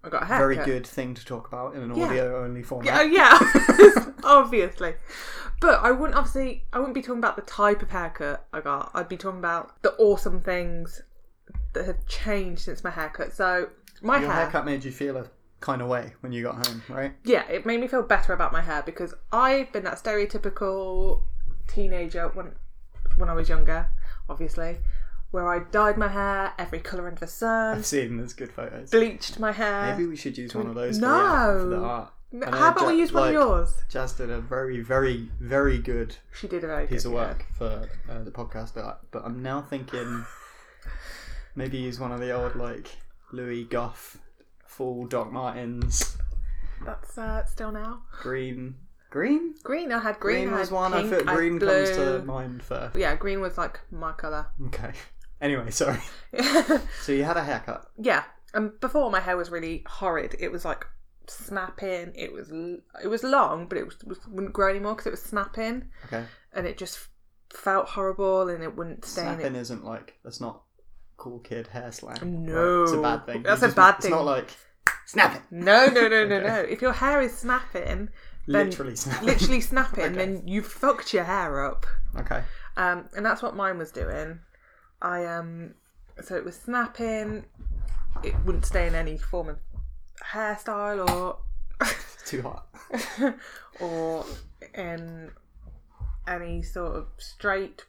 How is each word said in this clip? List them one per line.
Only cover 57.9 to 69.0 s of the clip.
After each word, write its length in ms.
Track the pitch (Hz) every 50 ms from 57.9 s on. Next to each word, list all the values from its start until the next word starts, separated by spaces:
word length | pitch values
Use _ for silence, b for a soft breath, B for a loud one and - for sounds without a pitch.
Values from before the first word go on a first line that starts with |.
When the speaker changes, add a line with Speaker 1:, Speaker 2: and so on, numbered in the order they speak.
| - -
Speaker 1:
Yeah. 240 | 220 247 185 139 - - - - - - -
And 240 | 214 214 208 214 -
before, 300 | - 254 - 302 277 233
my 100 | 202 185
hair 160 | 185 185 180
was 140 | 180 170 170
really 340 | 170 170 165 160 165 160 -
horrid. 500 | - - - 196 185 165 156 - - - -
It 120 | - -
was, 140 | - 165 -
like, 220 | 165 151 - - - - - - - _ - - -
snapping. 840 | - - 226 - 202 196 185 185 - - - 190 185 175 175 175 170
It 180 | - - -
was 180 | - - - 156
l-, 260 | 156 165 165 175 175 - _ _ _ -
it 60 | - 196
was 140 | 220 233
long, 440 | 240 262 269 277 220 156 156 165 170
but 100 | - 190 170
it 60 | -
was, 160 | - - - -
was, 140 | - 185 - - -
wouldn't 240 | 208 185 196 196
grow 180 | - - 196 190
anymore 240 | 196 202 202 208 220
'cause 100 | 220 -
it 40 | -
was 120 | - -
snapping. 680 | - - - 208 196 - - 226 226 226 233 254 - - B B B
Speaker 2:
Okay. 180 | B - 113 117 117 B B B B
Speaker 1:
And 140 | _ - -
it 120 | 175 - -
just 300 | - - - - - - - _ _ _ _ _ _ _
felt 360 | - - - 202 190 190 - -
horrible, 600 | - 208 196 190 190 196 196 190 190 185 190 180
and 140 | 175 165
it 140 | 165 160 -
wouldn't 280 | - 170 165 - -